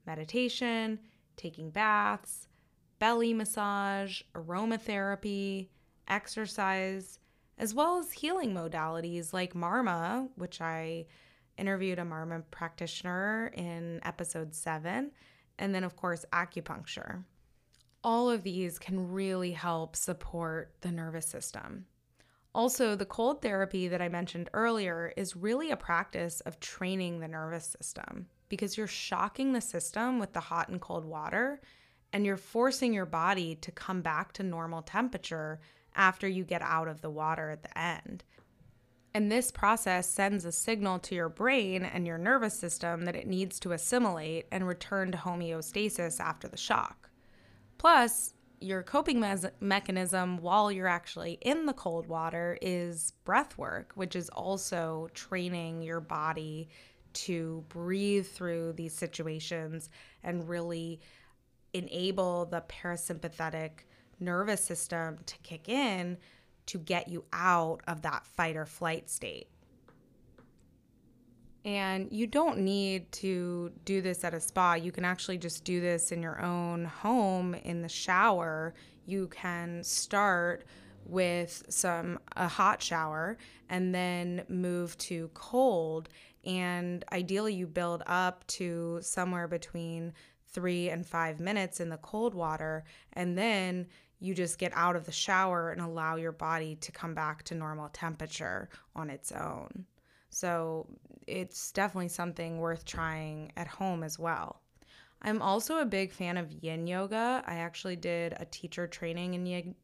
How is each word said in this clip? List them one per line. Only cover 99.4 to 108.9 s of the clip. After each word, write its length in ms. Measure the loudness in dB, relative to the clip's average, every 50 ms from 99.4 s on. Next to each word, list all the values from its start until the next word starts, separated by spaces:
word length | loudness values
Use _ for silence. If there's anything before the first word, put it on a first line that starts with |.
| -4 -4 -6 -8 -10 -10 -12 -12 -14 -14 _ _ _ _ _ _ _ _
So 560 | -6 -4 -2 0 0 0 0 -2 -4 -4 -6 -8 -14 -20 -20 -20 -20 -14 -8
it's 460 | -6 -6 -4 -6 -6 -8 -8 -8 -4
definitely 360 | 0 0 0 0 0 -2 -4 -4
something 500 | -4 -4 -4 -4 -4 -6 -6 -4 -4 -2
worth 280 | -2 -2 -2 -2 -6
trying 640 | -8 -4 -4 -2 -2 -2 -4 -6 -6 -8 -8 -10 -10 -8
at 100 | -8 -8
home 360 | -8 -4 -2 0 0 0 0
as 160 | -2 -4 -4 -2
well. 440 | -2 0 0 0 -2 -6 -8 -12 _ _ _ -20 -20 -20 -20 -20 -20 -20 _ -6
I'm 220 | -2 0 2 4
also 380 | 4 4 4 4 2 2 2 2
a 60 | 2
big 260 | 2 2 2 0 0
fan 260 | -2 -4 -2 -2 0 -2
of 140 | -2 -4
yin 340 | -6 -6 -4 -4 -2 -2 -2
yoga. 560 | 0 0 0 0 0 0 2 2 2 2 0 -2
I 100 | -4 -4
actually 400 | -4 -4 -6 -6 -6 -6 -4 -4
did 380 | -2 -2 0 0 0 0 -2 -4 -6
a 80 | -8
teacher 400 | -10 -10 -10 -10 -8 -4 -4 -4
training 480 | -4